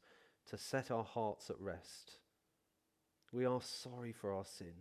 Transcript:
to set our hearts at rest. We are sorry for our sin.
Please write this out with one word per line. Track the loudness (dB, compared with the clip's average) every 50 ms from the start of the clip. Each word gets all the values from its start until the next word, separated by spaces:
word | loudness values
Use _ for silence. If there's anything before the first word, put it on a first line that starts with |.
| _ -20 -20 -20 -20 -20 _ _ _ -8
to | -8 -6
set | -4 2 2 2 2 4
our | 2 2 2
hearts | 2 2 2 2 2 2 0 -2 -6
at | -4 -4
rest. | -2 -4 -4 -4 -6 -10 -14 -14 -14 -16 -18 -20 -20 _ _ _ _ _ _ _ _ _ _ _ _ _ _ _ _ _ _ _ _ _
We | 2 4 6
are | 6 6 4
sorry | 2 0 -6 -6 -6 -6 -6 -6 -4 -6
for | -4 -2 0 2 2
our | 2 0
sin. | -2 -6 -10 -10 -10 -10 -12